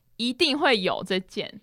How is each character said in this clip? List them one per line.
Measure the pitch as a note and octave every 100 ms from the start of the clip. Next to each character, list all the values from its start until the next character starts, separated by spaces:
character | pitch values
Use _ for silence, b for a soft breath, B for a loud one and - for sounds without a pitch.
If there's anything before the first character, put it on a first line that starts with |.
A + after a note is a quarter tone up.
| _ -
一 | A#3+
定 | B3 E4 C4
会 | D4+ A3
有 | F3+ -
这 | F3+ F#3
件， | - - - -